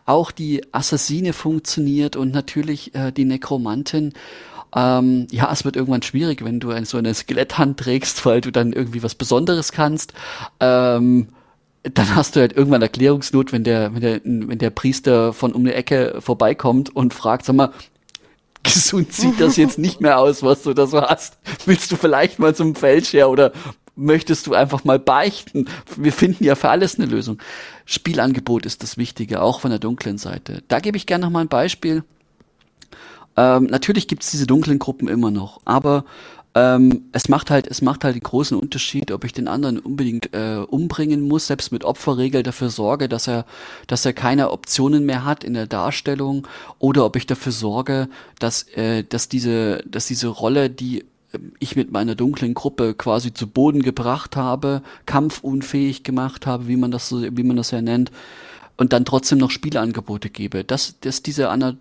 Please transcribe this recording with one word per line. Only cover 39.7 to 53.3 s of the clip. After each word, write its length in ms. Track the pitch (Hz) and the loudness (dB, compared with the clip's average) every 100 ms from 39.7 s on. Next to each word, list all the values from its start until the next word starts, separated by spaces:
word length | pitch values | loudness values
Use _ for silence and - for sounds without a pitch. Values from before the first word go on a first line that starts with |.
| 117 | -4
unbedingt, 560 | - 143 127 117 - | -4 -4 -2 -2 -6
äh, 240 | 104 110 107 101 | -6 -4 -6 -4
umbringen 540 | 139 165 - 151 147 | -2 -2 -2 0 0
muss, 240 | 143 151 - | 2 0 0
selbst 260 | 135 - | -4 -4
mit 100 | 117 | -4
Opferregel 600 | - 127 - 127 131 135 | -2 -2 -2 0 0 0
dafür 260 | 120 - 123 | -2 -4 -6
sorge, 400 | 110 104 143 131 | -2 -2 0 -2
dass 180 | 113 - | -4 -4
er, 180 | 117 - - - - - | -4 -6 -14 -20 -16 -6
dass 180 | 120 | -2
er 80 | 131 | -2
keine 380 | - 123 139 135 | -2 0 0 0
Optionen 560 | - - - 135 151 143 | -4 -6 0 2 2 2
mehr 180 | 127 | -2
hat 200 | 139 151 | -4 -4
in 100 | - | -4
der 120 | 120 110 | -6 -4
Darstellung, 800 | 110 98 - 147 139 139 139 139 - - - | -4 -4 -4 -4 -4 -2 -4 -8 -18 -18 -2
oder 280 | 135 139 110 | 2 4 2
ob 100 | 123 | 0
ich 100 | - | -4
dafür 260 | 131 131 | -6 -4
sorge, 580 | 113 110 113 131 135 131 - - - | -4 -4 -4 -2 -2 -4 -10 -20 -6
dass, 260 | 117 - - | -4 -4 -8
äh, 280 | - 113 113 | -4 -2 -2
dass 280 | 104 139 - | -4 -6 -4
diese, 520 | 131 120 113 110 92 - | -2 0 0 0 -4 -6
dass 220 | 110 - | -8 -6
diese 200 | 120 120 | -4 -4
Rolle, 400 | 107 110 139 135 | -2 0 2 0
die 380 | 131 127 123 - _ _ - 90 - | -4 -8 -8 -10 _ _ -14 -14 -10
ich 160 | - | -6
mit 160 | 135 - | -4 -2
meiner 240 | 104 117 | -2 -4
dunklen 380 | 110 123 139 120 | -2 -2 -2 -4
Gruppe 400 | 120 139 - 117 | -4 -4 -2 -2
quasi 400 | 104 123 113 123 | -2 -2 -2 -2